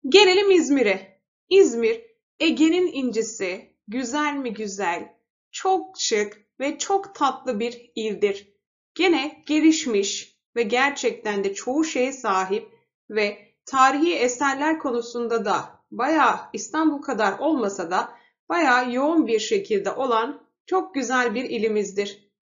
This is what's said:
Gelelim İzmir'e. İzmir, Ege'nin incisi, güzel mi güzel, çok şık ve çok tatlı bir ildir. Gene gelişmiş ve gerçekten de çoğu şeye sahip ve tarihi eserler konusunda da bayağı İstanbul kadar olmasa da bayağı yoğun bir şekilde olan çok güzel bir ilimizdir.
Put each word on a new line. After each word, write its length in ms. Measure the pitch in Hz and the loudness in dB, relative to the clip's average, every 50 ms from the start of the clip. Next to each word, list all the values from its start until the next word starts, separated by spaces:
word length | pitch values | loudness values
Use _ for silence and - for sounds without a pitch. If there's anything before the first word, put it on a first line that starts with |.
| - 254 | 0 6
Gelelim 420 | 262 392 415 370 370 392 403 392 | 6 6 8 8 6 4 6 6
İzmir'e. 680 | 370 349 247 254 285 269 226 208 220 196 - - _ _ _ _ _ _ _ _ | 4 4 4 4 2 2 2 2 0 -2 -6 -16 _ _ _ _ _ _ _ _
İzmir, 520 | 359 392 381 269 226 233 233 220 233 - - - _ _ _ _ _ _ | 6 6 6 6 4 0 0 0 0 -2 -8 -20 _ _ _ _ _ _
Ege'nin 480 | 302 339 247 233 311 320 339 370 370 | 0 0 4 4 4 4 4 2 0
incisi, 840 | 339 - 277 262 240 202 226 214 - - - 196 180 185 226 - _ _ _ _ | 0 -2 -4 -4 -2 -2 -2 -4 -4 -6 -6 -6 -6 -6 -8 -12 _ _ _ _
güzel 460 | - 208 254 262 226 247 302 302 294 285 | -8 -6 -6 -4 -2 -2 -2 -2 -2 -4
mi 200 | 277 262 240 202 | -4 -6 -6 -8
güzel, 640 | 190 220 202 190 190 196 175 233 - - - _ _ _ _ _ _ _ _ | -6 -8 -10 -6 -4 -4 -4 -4 -6 -8 -14 _ _ _ _ _ _ _ _
çok 480 | - - - 381 381 370 - - - - | -16 -4 0 0 0 0 -2 -8 -8 -6
şık 420 | - - 226 208 208 208 - - _ _ _ - | -2 0 0 0 0 -2 -6 -18 _ _ _ -6
ve 180 | 262 285 285 | -6 -6 -4
çok 380 | - - - 392 392 392 - - | -6 -4 -2 -2 -2 -2 -4 -4
tatlı 440 | - 294 262 254 - - 254 233 202 | -2 -2 -2 -2 -2 -6 -6 -4 -2
bir 320 | 233 240 233 - - _ _ | -4 -6 -6 -10 -20 _ _
ildir. 580 | 233 214 220 196 - 202 202 190 - - _ _ _ _ _ _ _ _ _ _ | -6 -4 -4 -2 0 -2 -2 -2 -4 -12 _ _ _ _ _ _ _ _ _ _
Gene 480 | - 359 381 330 269 269 302 - - _ | 0 2 2 2 2 0 -6 -10 -14 _
gelişmiş 920 | - 302 311 294 320 311 - - 254 220 196 202 202 - - - - _ _ _ _ _ | -2 0 4 6 6 4 4 0 0 0 0 0 -2 -6 -8 -12 -16 _ _ _ _ _
ve 80 | 233 233 | -4 -2
gerçekten 800 | 202 233 220 269 285 277 - - 233 - - - 214 202 202 196 | 0 2 2 0 0 -2 -2 -4 -4 -4 -2 -6 -4 -4 -2 -2
de 100 | 196 - | -4 -4
çoğu 300 | - - 247 262 311 311 | -6 -6 -2 0 0 0
şeye 300 | - - 262 247 269 269 | 0 0 0 -2 -2 -2
sahip 540 | - - 214 190 190 185 185 196 220 - - _ _ _ _ _ _ _ _ | -4 -4 -2 0 0 0 -2 -4 -4 -4 -10 _ _ _ _ _ _ _ _
ve 280 | 214 214 208 208 208 - - _ _ _ _ | -2 -2 -2 -2 -4 -10 -20 _ _ _ _
tarihi 500 | - 277 262 262 269 285 285 320 349 339 | -4 4 4 4 6 6 2 0 0 2
eserler 640 | - 240 247 - - 285 277 269 269 294 311 320 311 | 0 0 0 0 0 -2 -2 0 0 -2 -2 -2 -2
konusunda 680 | - 277 240 240 233 - - 240 240 220 233 226 202 | -4 -4 -4 -4 -6 -6 -6 -6 -4 -2 -2 -2 0
da 380 | 208 185 147 107 - - _ _ _ | -2 -2 -2 -4 -8 -18 _ _ _
bayağı 480 | 214 202 240 277 320 311 269 233 180 175 - - - | -8 -4 -2 0 2 4 4 2 2 -2 -8 -12 -12
İstanbul 480 | 208 - - - 311 320 311 294 277 | -12 -10 -6 -4 0 2 2 0 0
kadar 380 | - - 240 202 214 196 196 - | -6 -6 -2 0 0 0 0 0
olmasa 520 | - 311 320 262 220 196 196 - 175 165 | 0 0 0 0 0 -4 -4 -6 -6 -2
da 220 | 180 202 - - - - _ _ _ _ _ _ | -2 -4 -4 -4 -12 -20 _ _ _ _ _ _
bayağı 440 | 330 349 320 269 247 254 254 254 240 | 0 2 2 4 4 2 2 0 -2
yoğun 340 | 254 277 302 339 320 254 | 0 0 2 2 2 2
bir 120 | 220 226 214 | 2 0 -2
şekilde 520 | - - 220 196 196 - 214 190 196 196 | 0 0 -2 -2 0 0 -2 -2 -2 -4
olan 560 | - - 269 254 233 220 233 277 285 - _ _ _ _ _ | -4 -2 -2 0 0 0 0 -4 -8 -14 _ _ _ _ _
çok 300 | - 359 370 320 - - | -2 -2 -2 -2 -2 -6
güzel 400 | 277 247 220 254 254 247 240 208 | -6 -4 -2 0 0 0 0 -2
bir 80 | 247 269 | -4 -6
ilimizdir. 880 | - 233 220 208 220 214 214 196 180 185 202 202 202 - - _ _ _ _ | -4 -4 -2 -2 0 0 -2 -2 -2 -4 -6 -6 -6 -8 -16 _ _ _ _